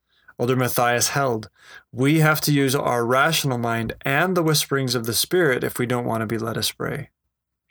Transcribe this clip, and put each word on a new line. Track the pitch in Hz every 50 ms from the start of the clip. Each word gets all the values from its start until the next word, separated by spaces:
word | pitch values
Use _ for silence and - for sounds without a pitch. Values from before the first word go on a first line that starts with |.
| _ _ _ _ _ - - -
Elder | 123 120 131 127
Matthias | 127 120 - - 123 120 120 120 - -
Held, | - 143 139 131 117 110 110 - _ _ - - - - - _
"We | - 117 131 139 156 160
have | 151 156 156 147
to | - 156
use | 147 143 139 135 131
our | 139 - - 123 120 117
rational | 117 127 131 147 160 160 - - 139 123 117
mind | 117 117 117 113 113 113 - -
and | - 139 139 147 175 185 185
the | 180 165
whisperings | 156 156 147 - - 139 135 135 127 120
of | 123 113
the | 117 110
Spirit | - - - - 185 170 143 123 120 135
if | 123 - -
we | 123
don't | 117 123 120 123
want | 123 113 110
to | 113 107
be | 113 110
led | 113 113 113 117
astray." | 107 - - - 131 - 123 123 120 - _ _ _ _ _ _ _ _ _ _ _ _